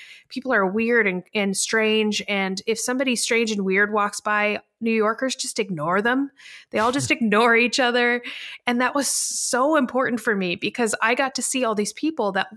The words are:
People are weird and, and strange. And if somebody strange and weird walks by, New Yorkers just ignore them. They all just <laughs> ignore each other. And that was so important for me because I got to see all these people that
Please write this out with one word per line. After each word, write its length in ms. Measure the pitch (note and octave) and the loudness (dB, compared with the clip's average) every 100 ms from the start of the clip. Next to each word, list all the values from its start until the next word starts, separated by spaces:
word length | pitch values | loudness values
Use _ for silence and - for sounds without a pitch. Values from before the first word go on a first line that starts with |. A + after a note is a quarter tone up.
| - - _ | -16 -20 _
People 240 | C4 B3+ | -10 0
are 140 | A3+ F#3+ | 2 2
weird 400 | G#3 A3+ A#3+ G3+ | 0 2 2 2
and, 160 | F3+ - | -2 -4
and 240 | G#3+ G3+ F#3+ | -2 -2 -2
strange. 640 | - A3 A3 A3 G#3+ G#3 G3+ | 0 0 2 2 0 -2 -2
And 340 | G3+ F#3+ F#3+ - | -2 -2 -4 -4
if 120 | G#3+ | -4
somebody 360 | - B3+ C4 A3+ | -2 -2 0 0
strange 360 | - A#3 A3+ | 0 0 0
and 140 | G#3 F#3+ | 0 0
weird 260 | F#3+ G#3 | 2 2
walks 300 | G#3+ G3+ - | 2 -2 -2
by, 380 | G#3+ G#3 G#3 G3+ - _ | -2 0 0 -2 -8 _
New 120 | A3+ | -2
Yorkers 440 | A3+ G#3 A3 C4 - | 2 2 0 -4 -4
just 220 | - - | -6 -4
ignore 440 | G3 E3 D#3 F#3+ | -4 -4 0 0
them. 260 | A3+ B3+ C#4 - - - - | 2 0 -2 -6 -20 -20 -6
They 80 | - | 0
all 140 | A3+ | 0
just 180 | C#4 - | 0 0
<laughs> 0 | |
ignore 440 | D4+ A3+ G#3 A#3 A3+ | 0 4 4 6 6
each 240 | A#3+ B3+ | 4 2
other. 420 | B3 A#3+ A#3+ A#3+ B3 - - - - | 2 2 2 0 -4 -12 -14 -8 -2
And 120 | A#3+ | 0
that 140 | B3 | 2
was 140 | - A3+ | 0 0
so 680 | - - - - B3 C#4 D#4 | -2 -2 -4 -2 0 2 2
important 460 | B3 B3+ C4 A#3 | 2 0 0 0
for 140 | - G3+ | -2 0
me 200 | F#3 E3+ | -2 -2
because 380 | G#3 - A3+ - | -4 -2 -2 0
I 140 | A3 B3 | 0 2
got 180 | C4+ C4 | 0 -2
to 60 | |
see 220 | - C4 | -4 -2
all 100 | A#3+ | 0
these 200 | G#3 G#3 | 0 -2
people 380 | - D4+ D#4+ G#3 | -2 -4 -2 -2
that 140 | F#3+ - | -2 -4